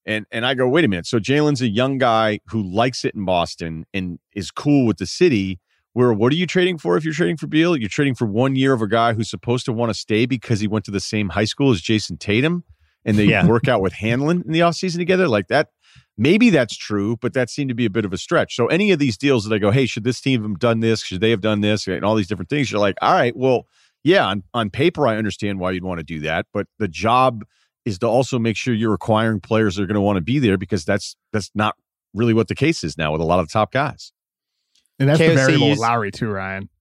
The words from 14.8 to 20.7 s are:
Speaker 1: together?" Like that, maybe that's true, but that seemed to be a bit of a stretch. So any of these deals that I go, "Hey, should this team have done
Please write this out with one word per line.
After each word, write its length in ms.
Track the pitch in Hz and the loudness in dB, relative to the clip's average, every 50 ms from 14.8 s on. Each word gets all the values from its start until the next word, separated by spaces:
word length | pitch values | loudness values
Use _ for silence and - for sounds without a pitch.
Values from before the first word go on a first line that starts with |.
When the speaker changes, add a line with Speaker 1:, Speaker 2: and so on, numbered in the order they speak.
| 190 185 160 175 | -4 -6 -4 -4
Speaker 1:
together?" 280 | 180 170 185 185 185 | 0 0 2 2 2
Like 200 | 147 110 101 92 - | 2 2 0 0 0
that, 220 | 120 147 160 - _ _ _ _ _ - _ _ _ | 0 0 0 -2 _ _ _ _ _ -20 _ _ _
maybe 320 | 104 110 151 196 214 247 233 | 0 2 4 4 6 6 6
that's 280 | 170 139 120 - - | 4 4 2 0 -4
true, 400 | - - - 104 101 101 110 117 | -12 -8 -6 -4 -2 -2 -2 -4
but 160 | - - 117 - | -4 -6 -4 -2
that 160 | 131 123 - | -2 -2 -2
seemed 200 | - 147 143 131 | -4 -6 -6 -4
to 60 | 117 | -2
be 100 | 120 120 | -2 -2
a 40 | 107 | 0
bit 160 | 92 113 104 | 0 -2 -2
of 80 | 92 92 | -2 -6
a 40 | |
stretch. 380 | - - - 175 147 101 - - | -8 -4 0 0 0 0 0 -2
So 120 | - 117 | -2 0
any 240 | - 151 180 214 202 | 2 2 2 2 2
of 80 | 180 139 | 2 2
these 180 | 143 123 104 | 2 -2 -2
deals 260 | - 139 143 131 110 98 | 0 0 2 2 2 2
that 80 | 107 110 | 0 0
I 40 | |
go, 140 | 98 104 101 | 2 2 2
"Hey, 140 | 113 139 131 | 4 2 2
should 200 | - - 113 101 | 0 -2 -4 -4
this 160 | 123 113 - | -4 -4 -2
team 220 | - 139 131 113 107 | 0 0 0 0 -2
have 160 | 110 98 78 | -4 -4 0
done 200 | 123 117 | 0 0